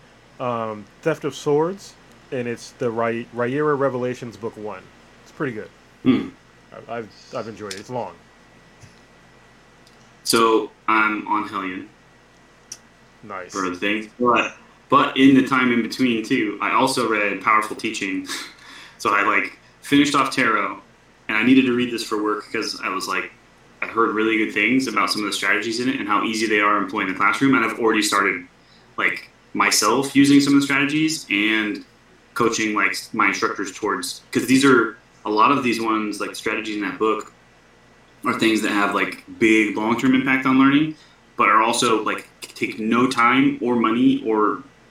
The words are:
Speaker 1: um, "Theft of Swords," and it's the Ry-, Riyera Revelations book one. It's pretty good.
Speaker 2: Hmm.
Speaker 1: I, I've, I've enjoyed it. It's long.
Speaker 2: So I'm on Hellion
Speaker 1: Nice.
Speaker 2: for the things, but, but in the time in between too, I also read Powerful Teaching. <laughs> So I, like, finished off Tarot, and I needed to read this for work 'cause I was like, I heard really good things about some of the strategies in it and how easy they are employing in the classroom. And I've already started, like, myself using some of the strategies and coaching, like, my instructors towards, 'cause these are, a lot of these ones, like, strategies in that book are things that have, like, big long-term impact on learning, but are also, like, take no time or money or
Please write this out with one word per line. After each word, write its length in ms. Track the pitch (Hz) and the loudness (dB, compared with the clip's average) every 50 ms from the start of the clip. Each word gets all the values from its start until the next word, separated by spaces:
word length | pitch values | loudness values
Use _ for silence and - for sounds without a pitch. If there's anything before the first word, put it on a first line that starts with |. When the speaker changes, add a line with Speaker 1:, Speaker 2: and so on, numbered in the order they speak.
| - - - - - _ - - | -16 -20 -20 -20 -20 _ -12 -8
Speaker 1:
um, 440 | 135 123 120 117 113 110 107 104 101 - - - | -6 -4 -4 -4 -6 -6 -8 -10 -14 -18 -20 -6
"Theft 220 | - 160 151 147 - | -4 -4 -4 -2 -6
of 100 | 143 127 | -8 -8
Swords," 600 | - - 151 143 147 160 170 196 196 - - - - - - - - - - | -6 -2 0 2 2 0 -2 -4 -10 -14 -20 -20 -20 -20 -20 -20 -20 -16 -10
and 160 | 147 127 120 120 | -8 -8 -6 -6
it's 240 | 117 113 - - | -8 -10 -12 -20
the 180 | - - 135 120 | -10 -6 -6 -4
Ry-, 360 | 110 117 117 117 117 117 120 - - | -2 -2 -2 -2 -2 -4 -8 -10 -6
Riyera 420 | 117 120 120 135 147 151 151 147 135 | -4 -4 -2 -2 -2 0 0 0 0
Revelations 580 | 139 135 120 123 123 127 123 - 131 120 101 | 0 -2 -2 -2 -4 -6 -6 -8 -10 -14 -14
book 200 | 98 113 110 - | -10 -12 -12 -10
one. 260 | 110 104 104 98 92 92 - - - - - - - | -10 -12 -12 -12 -14 -16 -20 -20 -20 -20 -20 -20 -20
It's 100 | - - | -20 -20
pretty 200 | - - 165 131 | -10 -6 -6 -6
good. 160 | 113 107 92 - - _ _ _ _ _ | -6 -8 -12 -14 -20 _ _ _ _ _
Speaker 2:
Hmm. 260 | - 127 123 - - 98 - - _ _ _ _ _ _ - - - - | 0 2 2 2 0 -6 -12 -20 _ _ _ _ _ _ -20 -20 -14 -12
Speaker 1:
I, 80 | 117 120 | -10 -10
I've, 100 | 113 98 - - - - - | -10 -12 -18 -20 -20 -12 -10
I've 100 | 127 107 113 | -10 -10 -10
enjoyed 260 | 107 98 107 101 95 | -12 -12 -12 -12 -12
it. 60 | 98 | -12
It's 100 | 110 - | -12 -10
long. 240 | 127 123 107 92 85 85 - - _ _ - - _ - - - - _ - - - - - _ _ _ _ _ _ - - - _ _ _ _ _ _ _ - - - - - - - _ | -8 -8 -8 -10 -12 -18 -20 -20 _ _ -20 -20 _ -20 -20 -20 -20 _ -20 -20 -20 -20 -20 _ _ _ _ _ _ -20 -20 -20 _ _ _ _ _ _ _ -20 -20 -20 -20 -20 -20 -14 _
Speaker 2:
So 480 | - - 117 113 113 110 110 107 - - _ _ - | 0 2 4 4 4 4 2 0 -2 -10 _ _ 0
I'm 400 | 110 110 107 107 107 104 - 107 | 2 2 2 2 0 -4 -4 -4
on 180 | 107 104 101 98 | -4 -4 -4 -6
Hellion 400 | 104 98 95 92 92 95 98 - - _ _ _ _ _ _ _ _ _ _ _ _ _ _ _ - - _ _ _ _ - _ _ _ | -8 -8 -8 -8 -10 -10 -14 -16 -20 _ _ _ _ _ _ _ _ _ _ _ _ _ _ _ -20 -20 _ _ _ _ -20 _ _ _
Speaker 1:
Nice. 300 | - 104 101 92 90 87 | -18 -14 -12 -12 -12 -8
Speaker 2:
for 180 | - 98 92 92 | -6 -4 -4 -4
the 60 | 87 | -4
things, 320 | 90 104 101 107 107 107 - - - | -4 -4 -4 -2 -4 -6 -12 -6 0
but, 380 | 123 123 117 113 107 - - - - - - - _ _ | 2 2 2 2 0 -2 -8 -14 -20 -20 -20 -20 _ _
but 280 | 135 143 147 - - | 4 4 4 2 4
in 200 | 127 135 139 135 | 6 8 8 8
the 100 | 131 - | 8 6
time 240 | - 135 127 127 123 | 4 2 2 2 2
in 100 | 120 117 | 2 0
between 420 | 107 - - - 131 123 113 110 110 | 0 -2 -2 0 0 0 0 -2 -2
too, 340 | - 135 120 110 104 101 101 | -2 -2 -2 -2 -4 -4 -4
I 120 | 104 98 | -4 0
also 360 | 90 113 127 127 - 131 120 110 | 2 2 2 2 0 -2 0 0
read 320 | 110 104 104 101 98 95 | 0 0 0 -2 -4 -2
Powerful 340 | 92 117 107 107 107 - - | 0 2 2 2 2 -2 -8
Teaching. 500 | - - 110 110 - 101 98 95 92 92 - | -8 -8 -6 -6 -6 -6 -4 -6 -6 -6 -8
<laughs> 40 | - - - - - - - - - - - - - | -10 -12 -12 -14 -18 -20 -20 -20 -20 -20 -20 -20 -20
So 140 | - - 110 | -6 -2 0
I, 120 | 101 101 | 2 2
like, 360 | 98 107 101 98 101 - - - _ - _ _ | 2 2 2 0 -2 -2 -10 -18 _ -20 _ _
finished 320 | - - 143 143 143 139 - | -4 2 4 4 4 4 4
off 200 | 143 135 135 - | 2 2 2 0
Tarot, 460 | 139 127 117 110 104 98 98 101 - - - - _ _ _ _ _ _ - | 0 0 2 2 0 -2 -4 -6 -10 -16 -20 -20 _ _ _ _ _ _ -4
and 80 | 110 | -2
I 60 | 107 | 0
needed 240 | 110 123 131 131 123 | 4 6 6 6 6
to 80 | 123 120 | 4 0
read 180 | 120 123 117 | 0 -2 -2
this 100 | 113 110 | -4 -8
for 200 | - - 117 104 | -6 -4 -4 -2
work 280 | 104 107 104 104 - - | -2 -2 -4 -4 -6 -8
'cause 300 | - 113 104 - - - | -8 -6 -6 -6 -8 -8
I 60 | - 107 | -8 -6
was 180 | 95 95 92 | -6 -6 -6
like, 260 | 95 92 92 90 - - - _ _ _ _ _ _ - _ | -4 -4 -4 -6 -8 -14 -20 _ _ _ _ _ _ -14 _
I 40 | 104 | -12
heard 280 | 98 107 113 113 104 101 | -6 0 0 0 0 0
really 240 | 107 110 113 113 110 | 0 0 0 0 0
good 160 | 107 90 90 | -2 -2 0
things 320 | 104 104 113 127 131 120 | 0 0 2 2 2 0
about 240 | 113 104 101 98 98 | 0 -2 -2 0 0
some 100 | - 107 | -2 -4
of 40 | 107 | -4
the 60 | 98 92 | -4 -6
strategies 440 | - 101 98 101 104 107 117 113 120 | -4 -2 0 -2 0 -2 -4 -4 -2
in 100 | 123 131 | -2 -2
it 60 | 135 135 | -4 -4
and 80 | 104 101 | -2 -2
how 160 | 104 98 - | -2 0 0
easy 220 | 110 113 107 113 | -2 -2 -2 -2
they 140 | 104 107 104 | 0 2 2
are 180 | 104 104 104 104 | 2 2 2 0
employing 300 | 98 92 101 107 98 95 | -2 -4 -4 -4 -4 -4
in 40 | |
the 60 | 92 95 | -2 0
classroom. 360 | 101 101 104 - 139 139 127 | 0 0 2 2 2 2 4
And 120 | 117 113 | 2 2
I've 120 | 110 107 120 | -2 -2 0
already 220 | 117 110 110 107 | 0 2 2 2
started, 460 | 104 - 104 101 101 95 92 90 87 - _ _ _ _ _ - - _ _ | 0 0 0 0 0 0 -2 -4 -10 -16 _ _ _ _ _ -20 -20 _ _
like, 320 | - 98 90 - - - - _ _ _ _ | -4 -4 -2 -4 -6 -12 -18 _ _ _ _
myself 640 | - 104 101 104 104 - 107 104 117 135 139 139 - | -4 -2 -2 0 0 2 2 2 2 2 0 2 4
using 240 | 135 139 139 143 143 | 4 6 8 8 6
some 140 | 139 139 139 | 6 6 4
of 60 | 139 | 4
the 40 | 139 | 4
strategies 600 | 139 139 135 139 143 147 156 156 156 156 - - - | 2 0 0 0 0 0 0 0 0 -2 -4 -4 -2
and 560 | 101 101 104 107 110 110 107 104 101 101 - _ _ _ _ _ _ _ _ _ | -2 0 2 2 0 0 0 -2 -6 -8 -12 _ _ _ _ _ _ _ _ _
coaching, 420 | _ - 117 110 110 - 110 107 107 | _ -2 0 0 0 -2 -2 -2 0
like, 220 | 104 95 95 95 - - - | 0 0 -2 -2 -4 -10 -8
my 140 | - 110 104 | -2 0 0
instructors 460 | 98 92 92 113 107 110 - 98 92 | 0 0 0 -4 -4 -4 -6 -8 -10
towards, 500 | - - - 101 95 90 85 - - - - _ | -8 -6 -4 -4 -4 -4 -6 -10 -12 -14 -16 _
'cause 140 | - 120 110 | -4 -4 0
these 180 | 117 131 131 135 | 2 2 4 6
are, 320 | 139 131 117 110 113 - - _ _ _ _ _ | 6 6 4 4 0 -4 -12 _ _ _ _ _
a 40 | 107 | -2
lot 220 | 104 107 110 127 | 2 4 4 4
of 100 | 143 127 | 4 2
these 200 | 117 120 107 110 | 0 -2 -2 -2
ones, 360 | 113 113 110 107 107 104 98 98 | -2 -2 -2 -2 -4 -6 -6 -8
like, 160 | 104 90 - | -8 -8 -10
strategies 420 | - - 113 107 110 107 110 104 | -8 -6 -6 -6 -4 -6 -8 -8
in 40 | 104 | -6
that 160 | 101 92 92 90 | -6 -6 -4 -2
book 320 | 107 110 104 104 - - - _ _ _ _ _ _ _ _ _ _ _ _ _ _ _ _ _ - | 0 0 0 -2 -6 -12 -20 _ _ _ _ _ _ _ _ _ _ _ _ _ _ _ _ _ -4
are 140 | 120 117 113 | -4 -2 2
things 240 | 117 113 110 104 | 2 2 2 2
that 80 | 104 95 | 0 0
have, 220 | 104 104 101 98 98 | 0 0 0 0 0
like, 280 | 98 95 92 87 - - - 90 90 | -2 -2 -2 -6 -12 -16 -20 -4 0
big 380 | 117 110 110 110 107 104 101 | 2 4 4 4 2 0 -2
long-term 380 | 110 107 113 117 117 - 131 131 | -4 -2 -2 -2 0 2 2 2
impact 320 | 127 127 139 131 131 131 | 2 2 0 0 0 0
on 120 | 135 131 131 | 2 4 6
learning, 360 | 135 139 143 147 156 156 - - - - - _ _ _ _ | 6 6 4 4 2 0 -4 -12 -18 -20 -20 _ _ _ _
but 140 | - 113 104 | 0 2 4
are 120 | 104 110 | 4 4
also, 400 | 113 117 120 117 127 120 113 107 107 | 4 2 2 0 2 2 2 0 0
like, 220 | 107 98 90 - - _ _ | -4 -6 -6 -10 -18 _ _
take 380 | - - - - 120 - - - | -20 -18 -8 -8 -8 -6 -6 -6
no 280 | 107 110 117 120 127 | -2 0 2 2 2
time 520 | 131 - 120 117 120 127 131 139 143 143 - | 2 2 2 2 4 4 4 4 2 2 0
or 160 | 104 123 123 | -2 0 2
money 460 | 120 113 110 113 120 131 135 131 - 113 | 2 2 2 2 4 4 4 2 2 0
or 380 | 113 110 107 104 101 101 95 - - - _ _ _ | 0 2 2 2 2 0 -4 -10 -18 -20 _ _ _